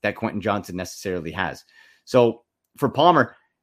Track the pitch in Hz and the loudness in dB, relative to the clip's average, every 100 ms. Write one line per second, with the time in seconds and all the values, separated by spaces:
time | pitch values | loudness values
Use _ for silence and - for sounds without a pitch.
0 | 104 - 110 101 104 101 90 90 87 - | -6 -4 -6 -4 -2 -4 -4 -10 -10 -10
1 | 98 90 80 98 85 - _ _ _ _ | -8 -6 -6 -4 -6 -6 _ _ _ _
2 | - 127 120 113 _ _ _ - 131 - | 0 4 4 0 _ _ _ -6 -4 4
3 | 170 160 117 - _ _ | 6 6 2 -4 _ _